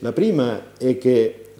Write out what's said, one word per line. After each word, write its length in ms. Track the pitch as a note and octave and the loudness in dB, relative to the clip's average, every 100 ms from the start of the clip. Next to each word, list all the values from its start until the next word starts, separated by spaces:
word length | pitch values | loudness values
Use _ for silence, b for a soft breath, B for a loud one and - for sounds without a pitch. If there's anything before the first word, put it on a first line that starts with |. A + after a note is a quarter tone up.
La 120 | A#2 | -6
prima 600 | A#2 A3 D#3+ A#2+ G#2+ - - | -2 0 0 0 -4 -10 -4
è 180 | B2+ B2+ | -2 0
che 560 | B2+ B2 A2+ - - | 2 2 2 -4 -18